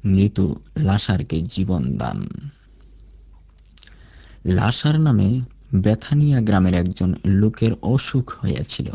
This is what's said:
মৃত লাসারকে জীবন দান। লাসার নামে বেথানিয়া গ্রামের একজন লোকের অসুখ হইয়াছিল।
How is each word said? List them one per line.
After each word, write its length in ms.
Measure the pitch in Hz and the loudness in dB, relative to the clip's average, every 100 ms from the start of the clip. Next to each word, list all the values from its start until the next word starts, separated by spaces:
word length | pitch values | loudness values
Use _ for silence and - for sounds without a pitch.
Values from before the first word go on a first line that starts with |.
মৃত 360 | 107 95 101 - 92 - - - | 2 4 4 2 -2 -2 -10 -2
লাসারকে 640 | 95 101 - 95 69 80 | 0 0 0 -2 0 -4
জীবন 540 | 85 - 95 87 64 53 | -4 -4 -2 -2 -2 -4
দান। 300 | 60 50 50 50 143 - - - - - - - - - - _ - - - - - - - - - | -4 -6 -10 -12 -16 -18 -20 -20 -20 -20 -20 -20 -20 -20 -20 _ -20 -20 -20 -20 -20 -20 -20 -10 -2
লাসার 540 | 92 98 120 147 156 | 0 0 0 0 2
নামে 400 | 156 110 98 127 123 - - | 2 4 2 0 -4 -14 -4
বেথানিয়া 680 | 95 104 110 - 143 147 135 | 0 2 0 0 2 4 2
গ্রামের 340 | 107 101 92 | 2 2 4
একজন 400 | 90 90 - 92 - | 2 -2 -2 -2 0
লোকের 480 | 92 98 107 107 113 - | 0 2 2 2 -2 0
অসুখ 500 | - 131 - 135 123 - | -2 -2 0 -4 -4 -6
হইয়াছিল। 460 | - - - - - | -6 -6 -6 -6 -6